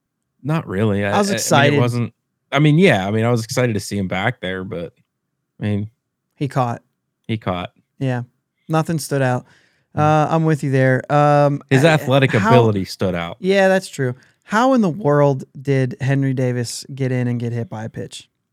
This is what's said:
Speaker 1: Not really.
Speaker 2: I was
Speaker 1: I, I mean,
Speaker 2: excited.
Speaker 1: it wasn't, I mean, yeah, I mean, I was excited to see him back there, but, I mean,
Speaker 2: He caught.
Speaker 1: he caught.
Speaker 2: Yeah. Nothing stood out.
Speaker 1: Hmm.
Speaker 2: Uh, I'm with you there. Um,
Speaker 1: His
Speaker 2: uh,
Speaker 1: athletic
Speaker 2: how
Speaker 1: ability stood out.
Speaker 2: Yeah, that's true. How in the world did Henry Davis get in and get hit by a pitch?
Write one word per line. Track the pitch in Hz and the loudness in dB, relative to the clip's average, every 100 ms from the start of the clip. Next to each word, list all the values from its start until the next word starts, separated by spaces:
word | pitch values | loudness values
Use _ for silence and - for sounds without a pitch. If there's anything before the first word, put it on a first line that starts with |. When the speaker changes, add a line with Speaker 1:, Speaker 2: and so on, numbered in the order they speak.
| _ _ _ _ | _ _ _ _
Speaker 1:
Not | 131 160 - | -4 -4 -4
really. | 95 110 101 | -2 0 0
Speaker 2:
I | 101 185 | 0 0
was | 202 | 0
Speaker 1:
I, | |
I | |
mean, | |
Speaker 2:
excited. | 190 - 151 143 143 | -2 0 2 4 2
Speaker 1:
it | |
wasn't, | 120 120 113 - _ _ _ | 0 -2 -6 -10 _ _ _
I | 139 | 2
mean, | 151 151 | 4 6
yeah, | 185 104 | 4 4
I | 95 | 0
mean, | 110 | 0
I | 113 | 0
was | 120 | 0
excited | 113 - 123 | -2 -2 -2
to | 104 | -2
see | - 101 | -4 -6
him | 92 | -4
back | 92 110 120 | -2 -2 -4
there, | 92 92 | -6 -6
but, | 95 87 85 - _ _ _ _ _ _ | -8 -10 -10 -16 _ _ _ _ _ _
I | |
mean, | 107 101 107 - _ _ _ _ | -4 -4 -6 -12 _ _ _ _
Speaker 2:
He | 139 | -6
caught. | 139 123 117 - _ _ _ - | -2 -4 -6 -12 _ _ _ -8
Speaker 1:
he | 110 | -6
caught. | 98 90 - - _ _ | -4 -6 -8 -14 _ _
Speaker 2:
Yeah. | 135 123 117 _ _ _ - | -4 -4 -6 _ _ _ -4
Nothing | 160 156 165 | -2 -2 -4
stood | - 139 | -4 -2
out. | 131 123 - _ _ _ _ | 0 -2 -6 _ _ _ _
Speaker 1:
Hmm. | - | -2
Speaker 2:
Uh, | 151 156 147 | 2 2 2
I'm | 160 | 0
with | 160 151 | 0 0
you | 143 | 0
there. | 131 131 131 - | 2 4 2 0
Um, | 147 147 147 143 143 - | 2 4 4 2 0 0
Speaker 1:
His | 135 | 4
Speaker 2:
uh, | 160 | 4
Speaker 1:
athletic | 156 135 135 135 | 4 2 2 2
Speaker 2:
how | 120 98 | 2 4
Speaker 1:
ability | 123 113 101 | 4 4 0
stood | 92 - 98 87 | -4 -4 -4 -4
out. | 85 - | -6 -6
Speaker 2:
Yeah, | 185 196 190 | 0 2 4
that's | 190 185 | 2 -2
true. | - 131 127 _ _ | -6 -6 -6 _ _
How | _ 208 262 | _ 0 2
in | 254 | 2
the | 196 | 2
world | 151 175 147 143 131 - - | 0 0 4 4 2 -6 -10
did | 135 135 127 - | -2 0 0 -2
Henry | 131 139 135 | -2 0 0
Davis | 131 127 123 117 - - | 0 -2 -2 -6 -8 -14
get | 135 131 | -6 -4
in | 127 123 | -2 -2
and | 120 | -2
get | 120 | -4
hit | 117 117 | -6 -8
by | 110 | -10
a | 110 | -12
pitch? | - - - - _ _ | -12 -12 -14 -20 _ _